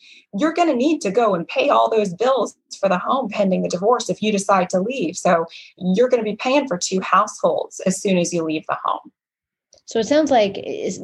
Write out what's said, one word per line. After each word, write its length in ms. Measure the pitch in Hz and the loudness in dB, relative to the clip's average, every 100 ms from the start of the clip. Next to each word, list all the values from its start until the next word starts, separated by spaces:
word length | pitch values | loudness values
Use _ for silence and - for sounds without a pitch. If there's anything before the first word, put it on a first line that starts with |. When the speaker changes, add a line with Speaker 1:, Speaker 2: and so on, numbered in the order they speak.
| - - _ 196 | -20 -20 _ -2
Speaker 1:
you're 160 | 311 | -2
gonna 200 | 320 339 | 2 0
need 260 | 247 277 311 | 2 2 0
to 80 | - | 0
go 240 | 190 226 | 0 2
and 120 | 180 - | 0 -2
pay 220 | - 285 | -2 2
all 220 | 226 226 | 4 4
those 240 | 226 208 | 2 0
bills 420 | 175 240 262 185 - _ - | 0 0 2 -2 -6 _ -4
for 80 | 196 | 0
the 100 | 180 | 0
home 300 | - 254 233 | 0 -2 -2
pending 340 | - 190 180 | -2 0 0
the 60 | 180 | -2
divorce 400 | 175 202 240 226 | 0 2 2 0
if 140 | 175 | -4
you 100 | 214 | -2
decide 380 | 202 196 196 185 | -2 2 2 2
to 100 | 185 | -2
leave. 360 | 196 269 165 185 | -2 -2 -4 -2
So 280 | 175 175 165 - - - | 2 2 0 -10 -20 -6
you're 320 | 180 185 247 | 0 2 4
gonna 140 | 247 | 2
be 140 | 214 208 | 0 -4
paying 300 | 254 285 269 | 0 0 0
for 120 | 180 | -4
two 220 | - 190 | -4 -4
households 800 | 185 185 214 - 180 160 - - | 2 2 2 0 0 0 -4 -4
as 200 | - 185 | -4 -2
soon 160 | 202 185 | 0 0
as 160 | 170 | 0
you 100 | 170 | -2
leave 220 | 160 156 - | -4 -4 -6
the 100 | - | -4
home. 300 | - - - _ _ _ _ _ _ _ | -4 -4 -8 _ _ _ _ _ _ _
Speaker 2:
So 140 | - 226 | -8 -4
it 80 | 214 | 0
sounds 240 | 294 302 | 2 4
like 220 | 254 208 - | 2 2 -2
it's 420 | - - - 185 | -8 -6 -6 -6